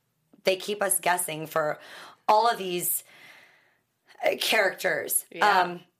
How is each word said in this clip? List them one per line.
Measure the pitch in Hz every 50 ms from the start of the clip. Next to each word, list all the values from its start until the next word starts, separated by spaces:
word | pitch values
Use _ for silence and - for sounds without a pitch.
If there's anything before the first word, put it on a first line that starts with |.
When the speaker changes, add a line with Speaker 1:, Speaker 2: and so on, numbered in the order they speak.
| _ _ _ _ _ _ _ _ -
Speaker 1:
they | 190 190
keep | 185 - - 208 202
us | 202 190 190 -
guessing | - 180 180 175 - - 156 151 160
for | 156 - 160 156 151 147 - - - - - - - - _ _
all | - 214 214 233 240
of | 226 -
these, | 190 185 175 175 175 - - - - _ - - - - - - - _ _ _ _ _ _ _ _ _ _ _ _ _ _ - -
uh, | - - -
characters. | - - 240 220 196 185 185 - - 185 156 139 - - - - - -
Speaker 2:
Yeah. | - 170 185 208 196 185 180
Speaker 1:
Um, | 175 175 175 - _ _ _